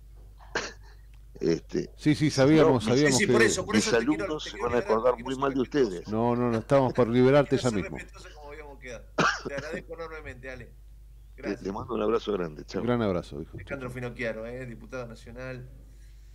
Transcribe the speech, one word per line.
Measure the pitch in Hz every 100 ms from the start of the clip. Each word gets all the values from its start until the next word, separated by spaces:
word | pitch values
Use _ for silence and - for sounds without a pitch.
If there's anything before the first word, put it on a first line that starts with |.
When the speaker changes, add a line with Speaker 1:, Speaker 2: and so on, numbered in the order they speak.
| - - - - - - - - - - - - - -
Speaker 1:
Este, | 78 80 - 82 - -
Speaker 2:
Sí, | 151
sí, |
Speaker 1:
si | 147 147
Speaker 2:
sabíamos, | 139 135 156 151 -
Speaker 1:
no, | -
mis | 127
Speaker 2:
sabíamos | 147 127
Speaker 3:
Sí, | 120
sí, |
por | 120
Speaker 2:
que | 113
Speaker 3:
eso, | - 175
por |
Speaker 1:
mis | 208 208
Speaker 3:
eso | 226
te | 233
quiero, | -
Speaker 1:
alumnos | 196 151
Speaker 3:
te | -
Speaker 1:
se | -
Speaker 3:
quiero | 120
Speaker 1:
van |
a | 120
Speaker 3:
liberar | 113
Speaker 1:
acordar | 110 110
Speaker 3:
porque | 120
Speaker 1:
muy | 120
Speaker 3:
quiero | 131
ser |
Speaker 1:
mal | 139
de | 135
Speaker 3:
respetuoso. | 120 147 117 87
Speaker 1:
ustedes. | 92
Speaker 2:
No, | 110 120 120
no, | 123
no, | 113
estamos | - 139 127
por | - 113
liberarte | 120 127 143 135 135
Speaker 3:
Quiero |
Speaker 2:
ya | 127
Speaker 3:
ser | 104
Speaker 2:
mismo. | 85 71
Speaker 3:
respetuoso | - - -
como | - -
habíamos | 151 147 135
quedado. | 127 113 - - - - 143
Te |
agradezco | 139 147 175 -
enormemente, | 165 165 156 143 123 131
Ale. | 123 110
Speaker 1:
Te, | - - - - - - -
Speaker 3:
Gracias. | - 98
Speaker 1:
te | 92
mando | 104 127
un | 113
abrazo | 107 113 -
grande, | 101 85 76
chao. | - 101
Speaker 2:
Gran | 113 120
abrazo, | 107 87 - 73
hijo. | 78
Speaker 3:
Alejandro | 82 - 139 127
Finocchiaro, | 127 120 117 117 110 113
eh, | 123
diputado | 127 110 113 127 117
nacional, | 113 120 117 127 127 127 - - - - - -